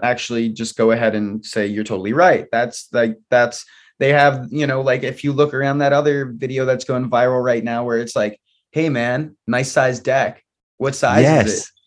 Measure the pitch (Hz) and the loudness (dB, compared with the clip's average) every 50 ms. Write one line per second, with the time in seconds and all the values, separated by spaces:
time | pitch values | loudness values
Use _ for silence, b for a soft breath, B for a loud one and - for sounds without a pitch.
0 | 120 123 123 120 - - 120 117 117 113 110 113 113 113 - - 113 113 113 117 | -2 -2 -2 -2 -4 -4 -4 -2 -2 -2 -4 -4 -8 -8 -2 2 2 2 4 2
1 | 117 110 107 104 104 101 101 107 - - - 110 104 104 104 107 107 - 110 95 | 2 0 0 0 -4 -4 -6 -8 -10 -6 -4 -4 -2 -2 -4 -6 -6 -4 -6 -6
2 | 95 107 127 156 180 180 131 - - - 117 117 123 117 - - - - - 120 | -4 -2 2 4 4 4 4 2 0 -2 -2 -2 -2 -2 -6 -14 -16 -4 0 0
3 | 117 113 110 - _ - 123 123 120 120 - - - b b b b b b - | 0 0 -2 -8 _ 0 2 2 2 2 -2 -10 -16 b b b b b b -2
4 | 135 139 147 143 143 143 131 131 123 - 131 151 147 139 131 135 131 135 127 123 | 0 2 4 6 4 4 4 0 -8 -6 -4 -2 -2 -2 -2 -2 0 0 0 0
5 | 135 131 131 - - 143 139 139 147 147 135 135 139 139 139 143 143 139 143 147 | -2 -6 -8 -4 -4 -2 2 2 0 0 0 -2 -2 -2 0 0 2 2 2 2
6 | 147 151 143 139 135 127 117 113 135 127 131 131 131 131 127 120 - - 131 127 | 2 2 0 0 -4 -6 -8 -8 -8 -4 -2 -2 0 0 0 -2 -2 -4 -4 -2
7 | 160 110 123 120 123 127 127 127 123 127 120 117 110 117 117 120 120 120 117 117 | -2 0 0 2 2 2 2 0 0 0 0 0 -2 -4 -4 -4 -4 -2 -2 -2
8 | 120 117 - 120 104 104 - _ _ _ _ _ _ _ - 156 160 156 131 120 | -4 -4 -2 -2 -2 -2 -4 _ _ _ _ _ _ _ -4 -2 0 0 0 0
9 | 120 120 123 139 156 156 - _ - 113 120 127 135 - - 151 131 131 127 113 | -2 -2 -2 -4 -4 -8 -12 _ -6 -4 -2 -2 -2 0 0 2 2 2 0 -2
10 | - 131 131 135 117 90 - _ _ _ _ _ _ _ _ - 127 139 135 - | -2 0 0 0 0 -2 -4 _ _ _ _ _ _ _ _ -4 -4 -4 -2 0
11 | 139 120 123 - 131 147 160 135 104 107 95 - - - _ _ _ | 0 2 4 6 6 6 6 4 4 2 0 -4 -6 -10 _ _ _